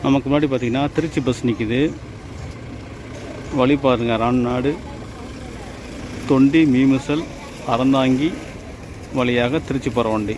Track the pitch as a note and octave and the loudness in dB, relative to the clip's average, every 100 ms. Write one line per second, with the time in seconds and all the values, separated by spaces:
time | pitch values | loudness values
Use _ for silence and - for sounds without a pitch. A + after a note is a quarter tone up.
0 | C#3 C#3 C3 C#3+ D3 C3 A#2+ A#2 C#3+ - | 2 0 2 2 2 0 0 0 0 0
1 | D#3 D#3 C3 B2 A#2+ A2 A2 A#2+ D3+ - | -2 0 0 0 0 0 0 2 2 -2
2 | - - - - - - - - - - | -12 -14 -14 -12 -12 -12 -12 -14 -14 -14
3 | - - - - - D3 B2+ C#3+ C#3 A#2+ | -12 -12 -12 -12 -6 2 4 4 4 2
4 | A#2 A2+ A#2 B2+ B2 B2 B2+ D#3+ - - | 2 0 2 2 2 0 0 -2 -8 -12
5 | - - - - - - - - - - | -12 -14 -14 -12 -12 -12 -14 -12 -12 -12
6 | - - - C3+ C#3 D#3+ D#3 B2+ C3+ C3+ | -10 -8 2 6 6 6 6 6 6 4
7 | C3 D3 E3+ - - - - A#2+ C3 C3+ | 2 -4 -4 -10 -14 -12 -2 2 4 4
8 | C3 C3 D#3 - - - - - - - | 4 4 2 -2 -10 -14 -14 -14 -14 -14
9 | - C#3 B2 B2 A#2+ D#3 - C3+ B2+ A#2+ | -8 -2 2 2 2 0 -2 -2 -2 0
10 | A2+ A2 G#2 | 2 2 -2